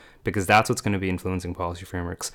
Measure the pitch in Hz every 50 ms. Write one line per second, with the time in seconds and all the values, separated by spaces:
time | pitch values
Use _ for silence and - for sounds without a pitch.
0 | - - - - - 113 90 104 95 82 107 107 113 - 123 - - 107 101 98
1 | 95 95 92 87 - 95 92 92 - 90 90 - 87 85 87 87 95 - - 92
2 | 87 87 87 - - - -